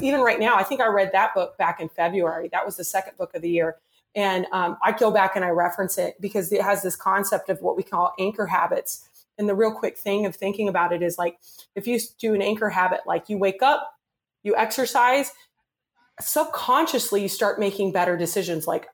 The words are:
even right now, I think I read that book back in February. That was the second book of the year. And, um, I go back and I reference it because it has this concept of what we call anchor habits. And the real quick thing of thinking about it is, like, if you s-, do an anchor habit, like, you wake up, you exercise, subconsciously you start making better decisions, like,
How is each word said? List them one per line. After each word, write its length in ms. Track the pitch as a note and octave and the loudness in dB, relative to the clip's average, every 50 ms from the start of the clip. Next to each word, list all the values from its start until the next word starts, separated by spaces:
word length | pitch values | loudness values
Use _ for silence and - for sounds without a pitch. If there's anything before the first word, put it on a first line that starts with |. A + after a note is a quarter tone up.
even 220 | - C4+ C#4+ C#4 B3+ | 0 2 2 4 4
right 180 | A#3 - - | 4 2 4
now, 160 | G#3+ A#3 A#3 | 4 4 4
I 60 | G3 F#3+ | 4 2
think 180 | - C#4 C4 | 2 0 0
I 60 | A#3+ | 2
read 240 | A3 G3+ G3+ G3 F#3+ F#3+ | 2 4 2 2 2 2
that 220 | F#3+ G#3+ A3+ - | 2 2 2 2
book 240 | F#3+ F3+ - - - | -2 -2 -2 -2 -2
back 200 | F3+ E3+ F3 - | -2 -2 -2 -4
in 120 | E3 D#3+ | -8 -8
February. 580 | - - E3+ E3+ F#3 F#3+ F3 D#3+ E3 E3 E3+ - | -4 -2 -2 0 0 0 0 0 -2 -4 -6 -4
That 160 | - F#3 - | -4 -4 -4
was 140 | G3+ - - | -4 -6 -8
the 60 | E3+ | -8
second 340 | - - F#3+ F#3+ - - - | -4 -4 -4 -4 -4 -6 -8
book 160 | F3+ E3 - | -8 -8 -6
of 80 | E3 E3 | -6 -4
the 80 | E3+ | 0
year. 260 | E3+ E3+ E3 E3 D#3+ - _ _ _ _ _ _ - | 0 2 2 0 -2 -6 _ _ _ _ _ _ -4
And, 320 | G#3 G3+ F#3+ F#3 F#3 F#3 - | 0 0 2 0 0 -2 -2
um, 280 | - F#3 F3+ F3 - - F3 | -2 -2 -2 -2 -2 0 0
I 100 | G#3 A3 | 0 2
go 180 | - A#3+ G#3+ | 4 2 4
back 260 | F#3+ G#3 F#3+ F#3+ - | 4 4 4 2 2
and 80 | G3 F#3 | 0 0
I 60 | F3+ | 0
reference 480 | E3+ E3+ F3 F3 - - F#3+ F3+ - - | 2 2 2 0 0 -2 -4 -2 -2 -2
it 220 | F3+ E3+ - - | -2 -4 -4 -6
because 300 | F3+ G3 - G3+ F3+ E3+ G#3 | -8 -4 -4 -4 -2 0 0
it 100 | G3 - | 0 2
has 200 | G3 G3+ G3 F#3+ | 2 0 0 -2
this 140 | F3+ F3 | -4 -6
concept 540 | - - G3 F#3+ G3 G3 - G#3+ F#3+ - - | -4 0 0 0 2 0 0 -2 -2 -2 -4
of 100 | F#3 - | -4 -2
what 160 | - F3+ D#3+ | -2 -2 -2
we 60 | F3 F#3+ | -2 -4
call 300 | - G3 F3 F3 - - - | -2 0 0 0 0 0 -2
anchor 280 | F#3 G3+ G#3+ - G#3 | -4 -4 -2 -4 -2
habits. 600 | E3 F3+ F3+ E3+ E3+ F3+ - - - - - - _ _ - _ _ _ | 0 0 0 0 0 0 -2 -4 -6 -10 -12 -14 _ _ -20 _ _ _
And 100 | - G#3 | -4 -2
the 80 | G#3 G3 | 0 2
real 180 | F#3+ A3+ A3 A3 | 2 2 0 0
quick 260 | - - F#3 - - | -2 -4 -6 -6 -6
thing 260 | - G3+ G3 G#3 G#3 | -4 -2 -2 0 -2
of 100 | F#3+ - | -2 -4
thinking 340 | - G3 G3 G#3 A3 G#3+ G3 | -4 -6 -4 -4 -2 -2 0
about 240 | F3+ F3+ F3 E3+ F3 | 0 0 0 0 0
it 100 | E3+ F3 | 0 0
is, 160 | E3+ F3 - | -2 -2 -2
like, 200 | F3 E3+ - _ _ - - - - _ _ | -4 -4 -4 _ _ -20 -20 -20 -20 _ _
if 120 | G3 F#3+ | -8 -4
you 100 | A#3 B3 | -2 -2
s-, 120 | A3+ - - | -2 -2 -6
do 240 | - - - A3 G#3+ | -8 -4 -2 0 0
an 80 | G3 | 2
anchor 300 | G3 G3+ G#3+ G#3+ A3 G#3 | 2 0 0 0 -2 0
habit, 300 | E3+ F#3 F#3 F#3 - - - | 2 2 2 2 0 -2 -2
like, 220 | - F3 E3+ - - | -2 -4 -4 -4 -4
you 80 | G#3+ | -2
wake 260 | F#3+ G3 F#3+ F#3+ G3 B3+ | 0 0 0 0 2 2
up, 320 | C4+ D4 D#4 - - - _ _ _ _ _ _ _ _ _ - | 2 2 2 -2 -8 -14 _ _ _ _ _ _ _ _ _ -2
you 120 | G#3 - | 0 0
exercise, 760 | - A3 A3 - C4+ B3+ - - A#3+ A#3+ B3 C4 C#4+ C4+ - - - - _ _ _ _ _ _ _ _ _ _ _ _ _ _ - | 2 0 0 0 -2 -2 0 2 4 4 4 4 2 2 -2 -6 -14 -20 _ _ _ _ _ _ _ _ _ _ _ _ _ _ -10
subconsciously 1040 | - - - D4+ E4 D#4+ - - - - B3+ C#4+ E4 D#4+ - A#3+ - - G#3 G3+ G3+ | -8 -2 0 0 0 0 -2 -4 0 2 2 2 2 2 0 -2 -2 0 0 0 0
you 60 | F#3 | -2
start 300 | - - A3+ G#3 - - | -2 0 0 0 0 0
making 340 | G#3 G3 G3 - G3 F#3+ F3+ | 0 -2 0 0 -2 0 2
better 240 | F#3 F3 F3+ F3 | 2 2 2 0
decisions, 500 | E3+ E3+ E3 - G3+ F3+ E3+ E3+ D#3 D#3 | 0 -2 -2 -2 -2 -2 -2 -2 -4 -2
like, 220 | E3 E3 E3 - - | -2 -2 -4 -4 -6